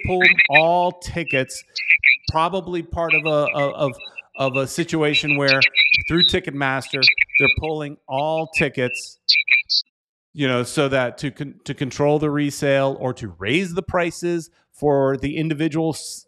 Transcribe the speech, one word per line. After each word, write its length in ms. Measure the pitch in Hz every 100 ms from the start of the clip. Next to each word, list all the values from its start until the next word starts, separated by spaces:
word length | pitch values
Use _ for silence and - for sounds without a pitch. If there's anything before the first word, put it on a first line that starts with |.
| -
pulled 220 | 185 175 175 -
all 420 | 147 165 175 175
tickets, 720 | 180 - 170 151 135 131 - - - - 165 135 127 -
probably 520 | 156 170 190 180 180
part 320 | 165 170 165
of 100 | 160
a, 240 | 156 151 147 147
of, 160 | 143
of, 180 | - 143 120 - - - -
of 200 | 135 131
a 100 | 131
situation 720 | - 165 160 151 147 151 143
where 240 | 139 135 127 - - - -
through 160 | 165
Ticketmaster, 800 | 190 185 180 139 135 135 - 139 127 - - -
they're 100 | 135 -
pulling 380 | 156 156 147 - -
all 420 | 135 156 160 156
tickets, 640 | - 143 135 123 - - - - - - - - - - _ _ _ _
you 120 | 151 135
know, 160 | 123
so 260 | 120 - 139
that 280 | 135 123 -
to 120 | 143
con-, 240 | - 143 -
to 80 | -
control 440 | 131 131 - 147 147
the 120 | 151
resale 640 | 147 143 - 143 135 135 135
or 140 | 127
to 140 | 123 107 85
raise 360 | 98 156 190
the 80 | 170
prices 680 | - 180 175 - 175 170 156 _ _
for 440 | _ 147 139 135 135
the 200 | 170 151
individual 540 | 160 147 160 151 160
s-, 360 | 139 - -